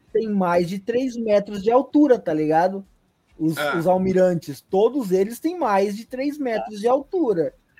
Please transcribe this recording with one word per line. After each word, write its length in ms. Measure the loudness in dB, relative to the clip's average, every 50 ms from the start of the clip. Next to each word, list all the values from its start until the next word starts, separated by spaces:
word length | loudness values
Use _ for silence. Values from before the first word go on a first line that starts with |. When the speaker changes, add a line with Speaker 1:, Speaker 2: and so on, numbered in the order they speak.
| _ _
Speaker 1:
tem 160 | -4 -4 -2 0
mais 400 | 0 0 0 2 2 2 0 0
de 100 | -4 -8
três 380 | -6 -4 -2 -2 -2 -4 -6
metros 460 | -6 -2 0 0 0 0 -2 -8 -4
de 80 | 0 2
altura, 480 | 2 2 2 2 2 4 6 6 4 2
tá 160 | 2 -4 -2
ligado? 500 | -2 0 2 2 2 2 2 -2 -6 -12 _ _ _ _ _ _ _ _ _ _ -4
Os, 180 | -2 -2 -2
Speaker 2:
Ah. 200 | -2 -2 -2 -2
Speaker 1:
os 100 | 0 2
almirantes, 760 | 2 2 2 2 2 2 4 4 4 2 -2 -4 -8 -14 -14
todos 520 | _ -2 0 2 2 2 0 -2 -2 0
eles 260 | 0 0 0 -2 -4 -6
têm 200 | -6 -6 -4 -2
mais 380 | -2 0 2 2 0 0 -4
de 80 | -8 -12
três 320 | -12 -8 -6 -4 -6 -4 -4
metros 420 | -6 -4 -4 -4 -6 -8 -10 -4
de 80 | 0 0
altura. 680 | 0 0 -2 -4 -2 -2 0 0 0 0 -2 -4 _ _ _ _ _